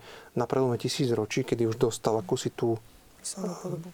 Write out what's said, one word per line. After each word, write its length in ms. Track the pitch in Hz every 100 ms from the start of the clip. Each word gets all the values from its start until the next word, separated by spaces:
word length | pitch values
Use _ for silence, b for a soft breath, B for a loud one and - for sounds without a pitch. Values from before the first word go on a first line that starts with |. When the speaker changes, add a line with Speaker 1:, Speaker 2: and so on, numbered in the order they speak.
| B B B
Speaker 1:
na 140 | 120 120
prelome 320 | 131 131 117
tisícročí, 640 | 127 - 131 113 104 -
kedy 240 | 131 117 117
už 100 | 117
dostal 380 | 123 - 113 110
akúsi 320 | - 127 -
tú, 300 | - 117 113 - - - -
Speaker 2:
Písomnú 320 | - - 190 170
podobu. 260 | 175 160 175